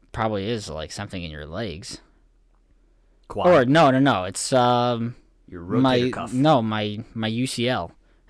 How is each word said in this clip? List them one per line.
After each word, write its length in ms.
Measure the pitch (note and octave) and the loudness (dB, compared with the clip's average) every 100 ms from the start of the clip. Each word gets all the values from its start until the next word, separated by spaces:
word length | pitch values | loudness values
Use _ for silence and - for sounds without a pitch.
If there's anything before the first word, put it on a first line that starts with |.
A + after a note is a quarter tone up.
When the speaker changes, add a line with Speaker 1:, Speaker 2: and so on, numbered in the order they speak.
| _ | _
Speaker 1:
probably 380 | - A2+ G#2 G2 | -6 -4 -2 -4
is, 180 | A#2 G#2+ | -6 -8
like, 240 | D#2 D#2 | -10 -10
something 320 | - G2+ F#2 | -12 -12 -10
in 60 | E2+ | -10
your 140 | D2+ D2 | -12 -12
legs. 540 | F2 A2+ D#2+ A2 - _ _ _ _ _ _ _ _ _ _ _ _ - | -10 -10 -10 -14 -18 _ _ _ _ _ _ _ _ _ _ _ _ -12
Speaker 2:
Quad. 200 | - F3+ | 0 4
Speaker 1:
Or, 180 | E3 B2 | 6 6
no, 260 | D#3 D3 | 6 6
no, 80 | C3 | 6
no. 260 | C#3 G#2 F#2 | 4 2 -2
It's, 260 | - - | -6 0
um, 640 | C3 B2 B2 A#2+ A#2 A#2 A#2+ _ _ _ | 2 4 4 2 -2 -4 -8 _ _ _
Speaker 2:
Your 160 | F2 | -14
rotator 180 | F2 B2+ | -4 2
Speaker 1:
my, 280 | C3 B2+ B2+ | 2 2 0
Speaker 2:
cuff. 240 | A#2 G#2 | -4 -6
Speaker 1:
no, 280 | B2+ D3+ C#3+ | 0 4 4
my, 420 | A2+ G#2+ G#2 G#2 - | 2 -2 -4 -6 -10
my 140 | A2+ A2 | -6 -4
U 200 | A2+ B2+ | -2 -4
C 200 | - A#2 | -2 -2
L, 220 | A#2+ E2+ - _ _ _ | -2 -6 -12 _ _ _